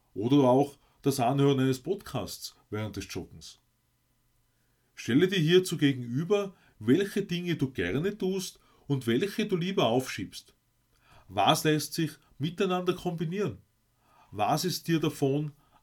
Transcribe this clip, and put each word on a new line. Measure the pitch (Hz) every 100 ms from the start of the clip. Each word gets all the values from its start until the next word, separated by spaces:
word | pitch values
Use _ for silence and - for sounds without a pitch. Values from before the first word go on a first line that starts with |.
| _
Oder | 95 117 143
auch | 127 127 147 - _ _
das | 143 131
Anhören | 117 139 139 131
eines | 131 131
Podcasts | 165 202 - 120 87 - - - -
während | 104 107 101
des | 95
Joggens. | 95 - 82 - - _ _ _ _ _ _ _ _ _ _ _ _ _ -
Stelle | - 131 185
dir | 196
hierzu | 156 180 185 156
gegenüber, | 143 123 120 127 170 202 202 - _ -
welche | 107 165 202 214
Dinge | - 175 175
du | 165 135
gerne | - 87 123 190 214
tust | 185 190 185 - _ _ -
und | 139 117
welche | 123 202 - 214
du | 180
lieber | 180 196 123
aufschiebst. | 123 - - 90 - - _ _ _ _ _ _ - -
Was | 95 110 156
lässt | 156 156 147
sich | - 156 - _ -
miteinander | 156 175 190 180 180
kombinieren? | 175 175 170 165 196 175 95 _ _ _ _ _ _ -
Was | 98 104 151
ist | 180 - -
dir | 160
davon | 156 - 139 143 151 - _ _